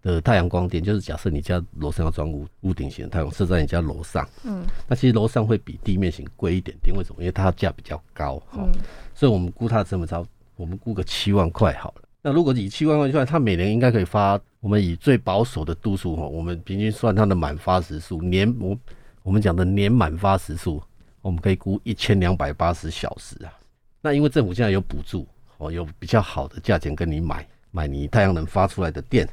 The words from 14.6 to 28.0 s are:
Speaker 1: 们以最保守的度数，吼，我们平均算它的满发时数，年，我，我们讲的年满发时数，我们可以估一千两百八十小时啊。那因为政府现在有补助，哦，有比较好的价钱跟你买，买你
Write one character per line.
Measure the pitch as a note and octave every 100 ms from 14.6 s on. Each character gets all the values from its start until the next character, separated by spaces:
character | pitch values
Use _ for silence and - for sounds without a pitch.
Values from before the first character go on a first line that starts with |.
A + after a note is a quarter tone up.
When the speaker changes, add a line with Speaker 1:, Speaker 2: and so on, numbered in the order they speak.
| G2+
Speaker 1:
们 | G#2
以 | F#2 E2+
最 | - B2
保 | - F#2+
守 | A#2+ -
的 | D#2 E2+
度 | A2+ G2
数， | F2+ D#2+
吼， | D2
我 | D#2+
们 | E2 F2 -
平 | F#2+
均 | G#2+
算 | G2+ A#2 G2+
它 |
的 | G#2+ F#2
满 | C#2+ D#2
发 | - F#2
时 | E2+ D#2
数， | - E2+
年， | F2 F#2 G#3+ E3+
我， | F#2+ G#2+ - - - -
我 | F#2
们 | G2+
讲 | G2+ F2
的 |
年 | F2+ G2 G2+
满 | B2 E2 E2
发 | G2+ F#2+
时 | - D#2+
数， | F2+ D2 - - - _
我 | F#2+
们 | F2
可 | G2+
以 | F#2
估 | G2 G2
一 | -
千 | G#2+ - G2
两 | F2+ F2+
百 | C#2+
八 | D2 E2
十 | F2 D#2+
小 | - - -
时 | - - D#2+
啊。 | - _ _ _ _
那 | D3+
因 | C#3+
为 | D3
政 | D#3
府 | G#2
现 | F#2 A2+
在 |
有 | F#2+
补 | F2+ D2 -
助， | F#2 C2 _ - _
哦， | D2+
有 | E2+ D#2 -
比 | F2+
较 | A2+
好 | F2+ - C#2
的 | -
价 | - G2+
钱 | - D2+
跟 | E2+
你 | D#2
买， | E2 C#2 - - _
买 | F2 D2+
你 | C#2